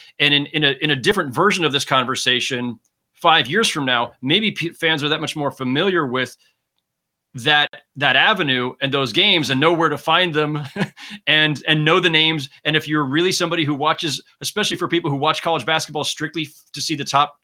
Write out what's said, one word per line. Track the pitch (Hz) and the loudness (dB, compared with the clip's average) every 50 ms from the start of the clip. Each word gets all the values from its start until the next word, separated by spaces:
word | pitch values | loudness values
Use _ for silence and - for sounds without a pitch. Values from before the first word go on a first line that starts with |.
| - - _ - | -20 -18 _ 0
And | 147 147 143 | 2 2 2
in, | 143 147 | 2 0
in | - - 156 151 | -2 -2 0 0
a, | 139 135 - | 0 0 0
in | 156 151 | -2 -2
a | 143 | -2
different | 131 110 180 208 196 160 135 110 | 0 0 0 0 0 -2 -2 0
version | 143 180 208 180 190 160 | 0 2 2 2 2 0
of | 143 | 0
this | 131 139 - | 0 -2 -2
conversation, | - 139 131 123 123 127 - - 127 123 123 - - 135 123 123 120 113 - _ _ _ _ _ _ _ | 0 0 0 2 0 -2 -2 0 0 0 0 0 -2 -4 -4 -4 -6 -8 -10 _ _ _ _ _ _ _
five | _ - 165 160 160 131 | _ 2 4 4 4 2
years | 120 165 220 226 - | 0 0 0 0 0
from | - 160 139 | -2 -2 0
now, | 131 123 120 - - - _ | 0 0 0 -2 -4 -6 _
maybe | 127 131 165 220 220 202 | -2 0 0 2 0 -2
p-, | - - 156 165 | -4 -4 -6 -8
fans | - - 165 160 160 143 143 | -6 -4 -2 -2 0 0 -2
are | 147 | -2
that | 156 156 | -2 -4
much | 151 139 - | -4 -6 -6
more | 156 143 139 | -4 -4 -4
familiar | - - 131 127 131 151 185 202 180 170 147 | -4 -4 -4 -2 0 0 0 0 0 0 -2
with | 123 120 131 127 - - - _ _ _ _ _ _ _ _ _ _ _ _ _ _ _ _ _ _ - | -2 -2 -4 -4 -4 -8 -14 _ _ _ _ _ _ _ _ _ _ _ _ _ _ _ _ _ _ -14
that, | 131 113 151 151 147 147 - - - _ _ _ | -4 0 2 2 4 2 0 -4 -12 _ _ _
that | 131 143 135 127 | 0 2 4 4
avenue | 135 165 208 220 185 170 139 127 127 123 127 - - | 4 4 4 2 2 0 0 0 0 -2 -2 -4 -4
and | 139 135 131 | -4 -2 0
those | 139 135 120 104 | 0 -2 0 2
games | 165 196 208 185 165 139 120 | 2 2 4 2 2 2 0
and | 135 131 | 0 2
know | 147 165 | 4 4
where | 175 160 165 156 | 4 4 2 0
to | 147 | 0
find | 139 - 160 160 175 185 170 147 | -2 0 0 2 2 2 0 0
them | 151 151 147 151 147 147 135 - 202 202 - - | 0 0 0 -2 -6 -8 -8 -6 -6 -6 -6 -6
<laughs> | - - - 208 - _ | -12 -18 -18 -18 -6 _
and, | 143 151 156 156 151 147 - - | 2 2 4 4 2 0 -2 0
and | 160 156 156 151 | 0 0 2 2
know | 156 170 185 | 2 2 2
the | 175 175 | 2 2
names. | 160 156 156 160 160 151 135 - - - - | 2 2 2 2 0 -2 -6 -10 -14 -8 -4
And | 151 151 | -2 -2
if | 156 151 | -2 -2
you're | 147 151 151 147 | -2 -2 -2 0
really | 131 139 160 180 190 | 0 0 0 0 0
somebody | - - 180 165 170 170 151 | 0 0 -2 -2 -2 -2 -2
who | 143 151 | -2 -2
watches, | 131 147 156 160 - 175 151 135 127 - _ _ _ | 0 0 -2 -2 -2 -4 -6 -6 -8 -10 _ _ _
especially | 147 - - 180 180 - 165 | -10 -6 -4 -2 -2 -2 -2
for | 160 175 | -4 -2
people | 147 170 170 170 151 | -2 -2 0 0 -2
who | 139 | -2
watch | 135 147 156 160 - | 0 0 0 -2 0
college | - 170 165 147 110 | 0 0 0 0 0
basketball | 160 160 156 - - 147 151 135 | 0 0 0 0 -4 -6 -6 -4
strictly | - - - 151 151 - 165 156 | -4 -4 -6 -6 -6 -4 -6 -6
f-, | 131 - - _ _ - | -8 -10 -18 _ _ -10
to | 139 | -8
see | - - 160 | -6 -4 -4
the | 139 139 | -6 -2
top | - - 143 147 - - _ | 0 2 2 2 2 -2 _